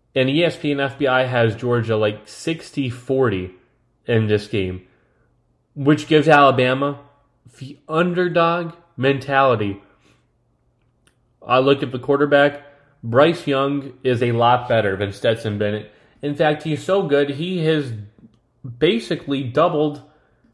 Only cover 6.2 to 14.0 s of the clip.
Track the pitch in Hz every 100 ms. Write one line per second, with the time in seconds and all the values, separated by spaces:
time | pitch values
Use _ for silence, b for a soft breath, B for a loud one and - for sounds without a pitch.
6.2 | 147 147 139 127 127 131 143 139 - _
7.2 | _ _ _ _ 135 147 - 160 180 175
8.2 | 175 170 165 175 170 - _ - 135 135
9.2 | 120 139 135 113 101 98 - _ b b
10.2 | _ _ _ _ _ _ _ _ _ _
11.2 | _ _ - 127 135 139 135 127 123 139
12.2 | 143 143 143 - B B B B 117 117
13.2 | 160 170 - 135 139 143 135 -